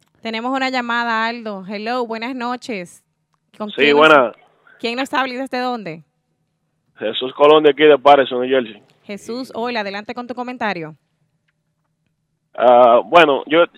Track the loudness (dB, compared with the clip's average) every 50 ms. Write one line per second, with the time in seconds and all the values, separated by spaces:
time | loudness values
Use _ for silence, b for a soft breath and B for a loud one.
0 | _ _ _ _ -14 -10 -10 -8 -6 -6 -6 -4 -4 -4 -4 -6 -6 -4 -6 -4
1 | -4 -4 -4 -4 -4 -6 -6 -8 -10 -12 -12 -12 -12 -12 -12 -10 -8 -6 -6 -6
2 | -6 -6 -8 -10 -10 -10 -10 -8 -8 -8 -10 -10 -10 -10 -10 -10 -10 -14 -18 _
3 | _ _ _ _ _ _ _ _ _ _ _ -14 -14 -12 -4 -2 0 2 4 4
4 | 6 6 6 6 4 2 -4 _ _ _ _ _ _ _ _ _ -8 -8 -6 -6
5 | -8 -6 -4 -4 -4 -4 -6 -8 -10 -8 -6 -6 -6 -6 -6 -8 -10 -12 -14 -16
6 | -18 _ _ _ _ _ _ _ _ _ _ _ _ _ _ _ _ _ _ -10
7 | -8 -8 -6 -6 -8 -8 -2 2 4 6 6 6 6 4 2 4 4 4 4 6
8 | 6 4 6 6 4 0 -2 -6 -4 0 0 -2 -2 -4 -10 -20 _ _ _ _
9 | _ -16 -16 -16 -14 -12 -12 -12 -12 -12 -10 -8 -8 -6 -6 -8 -8 -8 -10 -12
10 | -14 -14 -14 -14 -12 -14 -12 -12 -12 -12 -10 -8 -6 -6 -6 -8 -10 -14 -16 _
11 | _ _ _ _ _ _ _ _ _ _ _ _ _ _ _ _ _ _ _ _
12 | _ _ _ _ _ _ _ _ _ _ -8 0 2 4 6 6 6 6 6 4
13 | 2 4 4 4 6 6 2 -2 -2 -2 2 2 2 2 _